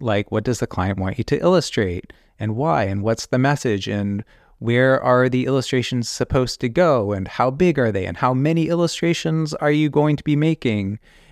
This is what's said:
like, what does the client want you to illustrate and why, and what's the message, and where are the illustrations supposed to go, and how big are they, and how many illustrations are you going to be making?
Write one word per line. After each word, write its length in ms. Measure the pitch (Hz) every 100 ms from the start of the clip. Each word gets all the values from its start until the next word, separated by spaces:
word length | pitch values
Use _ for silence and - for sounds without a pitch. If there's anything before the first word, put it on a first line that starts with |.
like, 300 | 123 101 104
what 140 | 107
does 160 | 110 117
the 60 | 120
client 320 | - 92 98
want 200 | 95 -
you 60 |
to 160 | - 143
illustrate 720 | 175 180 - - 98 87 - - _ _
and 180 | 107 107
why, 280 | 156 151
and 180 | 98 98
what's 240 | 104 117 -
the 120 | 127
message, 500 | 135 147 127 101 104
and 360 | 104 101 101 - _ _ _
where 440 | 117 120 131 131
are 260 | 127 123 127
the 180 | 127 123
illustrations 600 | 135 120 127 120 123 110
supposed 520 | - - 135 123 -
to 80 | 127
go, 440 | 117 175 131 101
and 140 | 101 98
how 240 | - 123
big 280 | 135 180 143
are 120 | 117
they, 140 | 98
and 140 | 92 90
how 160 | 127
many 340 | 131 147 165 -
illustrations 840 | 170 170 - 170 165 165 160 156
are 180 | 156 147
you 160 | 151 151
going 280 | 147 151 147
to 80 |
be 120 | - 147
making? 640 | 156 160 123 104 98 107 - - _